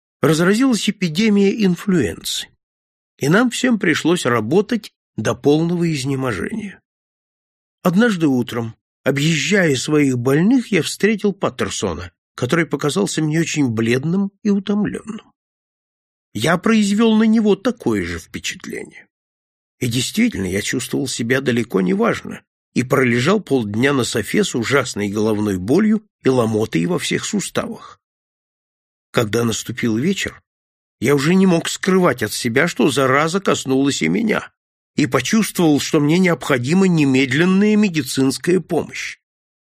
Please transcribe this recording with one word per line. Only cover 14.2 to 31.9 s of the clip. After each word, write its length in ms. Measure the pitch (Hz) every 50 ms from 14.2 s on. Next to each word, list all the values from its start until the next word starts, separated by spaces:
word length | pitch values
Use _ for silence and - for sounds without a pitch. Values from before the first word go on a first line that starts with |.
| 196 196 - _
и 80 | - 208
утомленным. 840 | 196 202 190 - 202 208 196 - - - - - - - - _ _ _ _ _ _ _ _ _ _ _ _ _ _ _ _ _ _ _ _ _ -
Я 240 | 107 113 151 175 175
произвел 580 | - 226 226 214 208 196 202 208 233 220 220
на 80 | 214 226
него 320 | 220 220 233 208 208 190
такое 480 | 196 - 254 - - - 120 110 101 85
же 140 | 85 85 85
впечатление. 880 | - - - - - - - - - - - - - - - - - _ _ _ _ _ _ _ _ _ _ _ _ _ _ _
И 60 | 127
действительно, 600 | 123 110 131 120 - - 214 240 233 - - 95
я 140 | 90 92 104
чувствовал 460 | - - - 131 - - - 135 143
себя 340 | 127 - - 127 113 127 135
далеко 400 | 139 127 120 120 113 - - 190
не 140 | 185 180 196
важно 480 | 196 233 214 139 - - - - - - _ _ _ _ _ _
и 80 | -
пролежал 580 | 123 127 139 139 131 120 117 123 123 170 233 107
полдня 520 | - - 135 131 110 101 101 110 127 139
на 120 | 143 131 110
софе 400 | - - 117 101 - - 208 196
с 100 | - -
ужасной 540 | 127 107 - 131 143 127 - - 98 104 101
головной 500 | 101 110 104 110 107 104 104 104 95 92
болью 460 | 90 107 143 196 220 214 220 208 - _ _ _
и 60 | - 131
ломотой 580 | 131 127 113 110 110 104 110 - - 165 170
во 120 | 175 180 -
всех 260 | - - - - -
суставах. 760 | - - 196 - - - - - - 226 - - - - _ _ _ _ _ _ _ _ _ _ _ _ _ _ _ _ _ _ _ _ _ _ _
Когда 340 | - 131 117 104 110 117 120
наступил 520 | 113 107 - - - 120 - - 117 107
вечер, 460 | 113 139 190 190 - - - - - _ _ _ _ _ _ _ _ _ _ _ _
я 140 | 104 127 147
уже 200 | 139 135 165 185
не 120 | 190 190
мог 220 | 190 170 160 - -
скрывать 540 | - - - 190